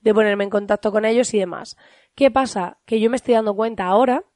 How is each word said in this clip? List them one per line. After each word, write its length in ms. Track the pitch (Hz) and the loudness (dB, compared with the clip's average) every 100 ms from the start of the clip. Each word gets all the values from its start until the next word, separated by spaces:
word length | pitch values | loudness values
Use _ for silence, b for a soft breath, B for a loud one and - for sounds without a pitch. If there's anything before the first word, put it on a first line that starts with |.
de 120 | 220 | 2
ponerme 300 | 214 214 202 | 2 2 0
en 60 | 202 | -2
contacto 420 | 208 202 208 214 | -4 -2 -2 -2
con 140 | 208 220 | -2 0
ellos 280 | 233 247 | 0 0
y 60 | 214 | -2
demás. 360 | 180 156 - - b b b - | -4 -8 -14 -20 b b b 0
¿Qué 140 | 269 | 2
pasa? 480 | 247 254 208 180 - _ | 2 -2 -4 -8 -10 _
Que 140 | 226 | 0
yo 100 | 220 | 0
me 60 | 247 | 0
estoy 180 | - | 0
dando 220 | 233 220 202 | 0 0 -2
cuenta 300 | 226 220 185 | -4 -4 0
ahora 400 | 196 254 262 392 | 2 4 0 -4